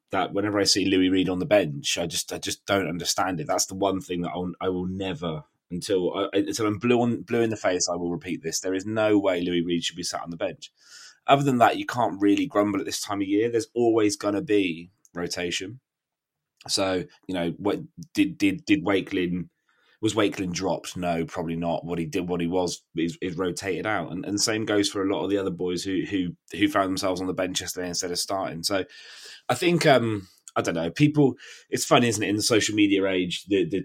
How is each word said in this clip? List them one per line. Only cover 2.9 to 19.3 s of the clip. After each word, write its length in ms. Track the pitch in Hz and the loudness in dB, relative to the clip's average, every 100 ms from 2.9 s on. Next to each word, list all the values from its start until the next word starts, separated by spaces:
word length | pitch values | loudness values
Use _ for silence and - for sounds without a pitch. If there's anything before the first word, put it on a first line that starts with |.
| 87 85 - 95 90 | -4 -4 -2 -2 -2
it. 80 | 78 | -2
That's 180 | 90 - | -2 -2
the 80 | |
one 260 | 95 101 95 | -2 -2 -2
thing 200 | 82 90 | -4 -6
that 100 | 85 | -6
I'll, 220 | 82 90 85 | -6 -8 -6
I 80 | 92 | -4
will 180 | 90 92 | -4 -4
never, 560 | 95 95 78 85 76 - _ - | -6 -6 -6 -6 -8 -12 _ -12
until 440 | 87 - 95 87 87 | -8 -2 0 0 -2
I, 120 | 98 | -2
until 340 | 101 101 101 107 | -2 -2 0 -2
I'm 100 | 98 | 0
blue 220 | 120 120 | 2 4
on, 220 | 120 117 | 2 -2
blue 180 | 90 117 | -2 0
in 100 | 113 | 0
the 60 | 107 | 0
face, 320 | 101 90 - | 0 0 0
I 80 | 87 | -2
will 160 | 87 | -2
repeat 320 | 87 90 80 | -4 -4 -6
this. 160 | 80 - | -6 -6
There 140 | 92 | -4
is 120 | 95 101 | -4 -2
no 320 | 110 107 104 | 0 4 4
way 220 | 98 90 | 4 2
Louis 220 | 90 87 | 2 0
Reed 200 | 85 87 | 2 0
should 140 | - 85 | -2 -6
be 80 | |
sat 180 | 87 90 | -6 -6
on 80 | 82 | -8
the 60 | 85 | -6
bench. 340 | 98 78 - _ - - - - - | -6 -6 -16 _ -20 -20 -20 -6 2
Other 160 | 139 | 4
than 160 | 139 123 | 4 6
that, 200 | 110 95 | 4 4
you 80 | - | -4
can't 340 | 123 113 98 | -2 -2 2
really 260 | 101 98 90 | 4 4 2
grumble 320 | 104 104 98 | 2 2 0
at 80 | - | -2
this 140 | - | -6
time 220 | - 101 | -4 -4
of 40 | 95 | 0
year. 240 | 101 117 | 2 2
There's 200 | 117 107 | 0 -2
always 400 | 120 120 113 107 | 0 4 4 2
gonna 260 | 101 104 101 | 0 -2 -2
be 520 | 95 104 92 82 87 _ _ | 2 2 2 -2 -10 _ _
rotation. 640 | 87 87 90 87 85 95 127 _ _ _ _ _ _ _ _ - | -8 -6 -4 -4 -4 -8 -14 _ _ _ _ _ _ _ _ -6
So, 380 | 107 95 92 85 _ - | -2 0 -2 -4 _ -8
you 80 | |
know, 200 | 92 85 78 | -2 -2 -2
what 240 | 101 85 - - 85 | -2 -2 -6 -16 -4
did, 240 | - 98 85 | 0 0 2
did, 260 | 196 87 | 0 2
did 200 | - 101 | 2 2
Wakelin, 640 | 87 98 - 95 90 | 2 0 0 -2 -2